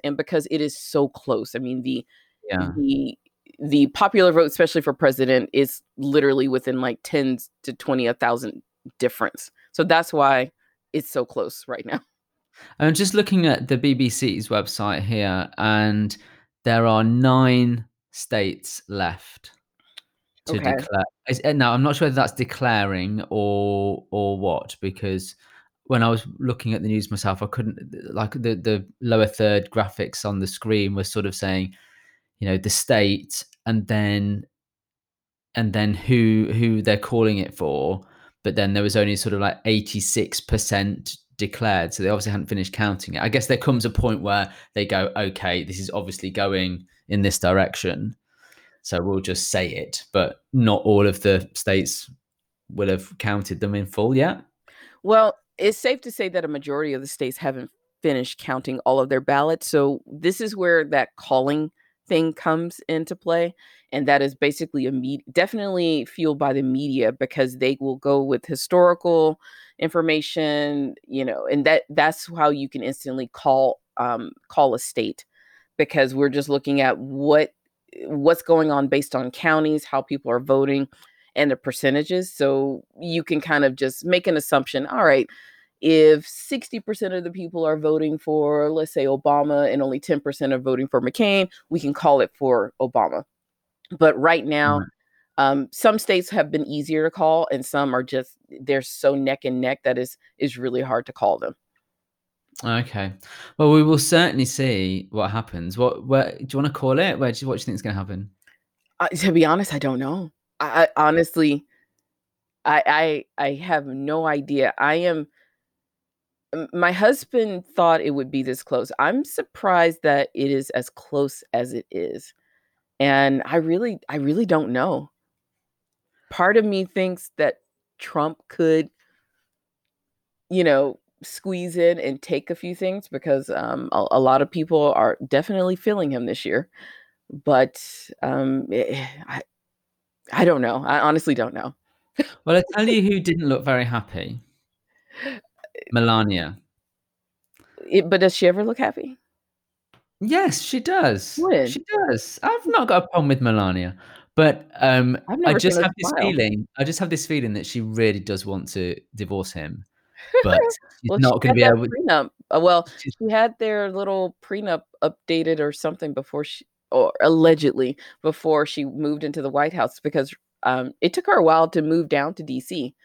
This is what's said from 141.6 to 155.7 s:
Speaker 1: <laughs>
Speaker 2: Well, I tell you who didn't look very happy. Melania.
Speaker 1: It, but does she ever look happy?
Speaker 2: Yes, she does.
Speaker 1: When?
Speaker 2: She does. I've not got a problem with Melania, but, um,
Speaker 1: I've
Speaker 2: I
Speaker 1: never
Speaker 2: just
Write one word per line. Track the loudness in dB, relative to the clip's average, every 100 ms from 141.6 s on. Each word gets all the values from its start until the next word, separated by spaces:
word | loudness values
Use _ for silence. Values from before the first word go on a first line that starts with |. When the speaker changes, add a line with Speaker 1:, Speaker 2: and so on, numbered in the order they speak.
| -12 -14 _ _ _ -6
Speaker 1:
<laughs> | -6 -4
Speaker 2:
Well, | 2 2
I | 2
tell | 0 2
you | 4
who | 4 2
didn't | 0 0 0
look | 0
very | 0 0
happy. | 0 -2 -6 -10 -10 -12 -16 _ _ _ _ _ _ -14 -12 -12 _ _ -20 -18 -4
Melania. | 0 4 4 2 0 -4 -12 _ _ _ _ _ _ _ _ _ _ _ -20 0
Speaker 1:
It, | 2 4
but | 4
does | 4 4
she | 4
ever | 4
look | 0 0
happy? | -2 -4 -12 -14 _ _ _ _ _ _ _ _ _ -6
Speaker 2:
Yes, | 0 2 2 0
she | -4 -4
does. | 0 2 2 2 -4 -2
Speaker 1:
When? | 2 2 2
Speaker 2:
She | -4 -4 -2 0
does. | -2 -4 -6
I've | -2 -2 0
not | 0 4
got | 2
a | 2
problem | 0 2
with | 2
Melania, | 2 2 0 -2 -4 -10 -20 -20 _ 4
but, | 4 4 -4 0
um, | 4 4 4 0 -4
Speaker 1:
I've | 0
Speaker 2:
I |
Speaker 1:
never | 2 2
Speaker 2:
just | 2